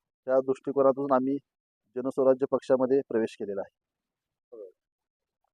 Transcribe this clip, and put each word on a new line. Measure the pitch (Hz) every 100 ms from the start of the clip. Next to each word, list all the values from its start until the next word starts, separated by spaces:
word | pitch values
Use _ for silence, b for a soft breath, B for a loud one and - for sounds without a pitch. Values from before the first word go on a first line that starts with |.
| _ _ -
या | 131
दृष्टिकोनातून | 131 131 - 135 135 131 139
आम्ही | 131 131 143 - _ _ _ _ 123
जनस्वराज्य | 127 139 131 131 135
पक्षामध्ये | 127 - 131 127 139 -
प्रवेश | 113 110 -
केलेला | 101 98
आहे. | 90 _ _ _ _ _ _ _ _ 113 98 _ _ _ _ _ _ _ _